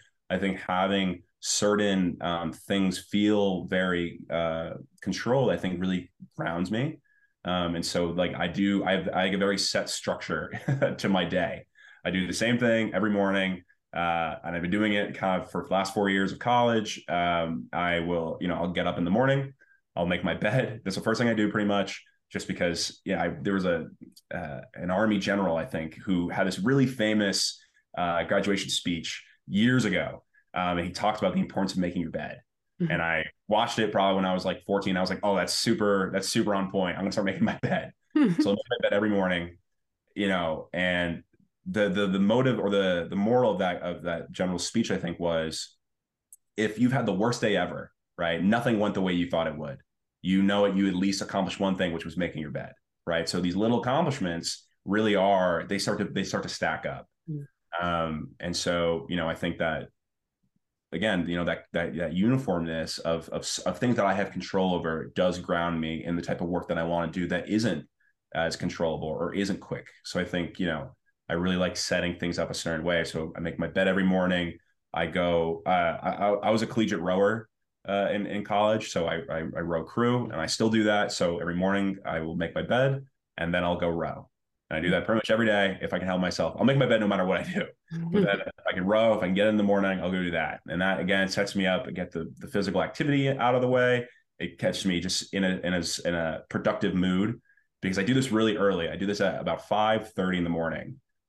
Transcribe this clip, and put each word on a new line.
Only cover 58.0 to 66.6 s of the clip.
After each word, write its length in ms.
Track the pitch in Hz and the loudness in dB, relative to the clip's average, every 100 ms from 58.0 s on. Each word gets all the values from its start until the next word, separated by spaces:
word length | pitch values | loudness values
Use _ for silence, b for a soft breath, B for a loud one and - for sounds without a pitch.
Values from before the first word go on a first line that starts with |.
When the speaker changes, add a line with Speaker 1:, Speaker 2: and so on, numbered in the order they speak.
| 80 78 - - | -2 -4 -8 -8
Speaker 1:
and 160 | 90 87 | -6 -4
so, 500 | 87 87 85 82 82 | -2 0 0 0 -2
you 60 | 87 | -2
know, 100 | 82 | -2
I 80 | 82 | -2
think 220 | 87 85 | -4 -2
that, 320 | 82 73 - _ _ _ _ _ _ _ _ _ _ | -2 -4 -8 _ _ _ _ _ _ _ _ _ _
again, 360 | 87 107 92 85 | -2 0 0 0
you 80 | 87 | -2
know, 100 | 85 | -2
that, 200 | 85 - | -4 -4
that, 220 | 85 85 82 | -4 -4 -4
that 160 | 85 | -2
uniformness 880 | 87 110 135 131 85 82 80 82 - | 2 2 2 0 -2 -2 -4 -6 -6
of, 280 | 82 82 - | -4 -4 -4
of, 120 | - | -8
s-, 180 | - - | -6 -4
of 200 | 92 - | -4 -2
things 160 | 123 107 | 0 2
that 80 | 98 | 2
I 80 | |
have 180 | 98 95 | 0 -4
control 420 | 98 - 95 92 | -6 -4 0 0
over 380 | 87 82 80 69 - | 0 -2 -4 -4 0
does 240 | 90 90 | 0 0
ground 400 | 85 87 85 82 | -2 -2 0 -2
me 240 | 80 80 - | -4 -4 -4
in 100 | 87 | -4
the 60 | |
type 200 | 85 90 | -2 -4
of 60 | 85 | -2
work 200 | 87 | -2